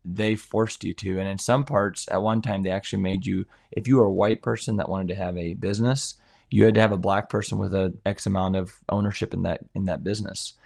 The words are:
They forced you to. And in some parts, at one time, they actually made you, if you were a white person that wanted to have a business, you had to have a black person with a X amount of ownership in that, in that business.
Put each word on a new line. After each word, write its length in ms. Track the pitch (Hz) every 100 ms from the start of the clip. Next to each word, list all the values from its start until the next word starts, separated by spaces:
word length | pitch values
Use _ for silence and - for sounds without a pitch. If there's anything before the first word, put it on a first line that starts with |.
| 90
They 300 | 95 107 107
forced 480 | - 107 110 -
you 100 | -
to. 240 | 87 95 95
And 100 | 98
in 100 | 98
some 260 | - 127
parts, 440 | 139 101 101 - -
at 120 | 92
one 180 | 110 113
time, 220 | 113 98
they 80 | 95
actually 320 | 95 - 98
made 240 | 92 95 98
you, 180 | 95 - _ _
if 140 | - 113
you 100 | 135
were 60 |
a 60 | 101
white 300 | 95 104 110
person 380 | 117 113 - 104
that 100 | -
wanted 200 | 95 90
to 60 | 95
have 200 | 90 90
a 160 | 85
business, 600 | - 95 101 120 139 - - _ _ -
you 140 | 104
had 100 | 110 107
to 40 |
have 120 | 110
a 40 | 98
black 320 | 92 98 -
person 300 | 107 101 101
with 160 | 98
a 180 | 95 95 90 101
X 180 | 101
amount 320 | - 95 92 95
of 160 | 90 - -
ownership 460 | 101 104 - -
in 80 | 92
that, 180 | 90 80 -
in 100 | -
that 180 | 95 80
business. 520 | 95 107 98 95 - -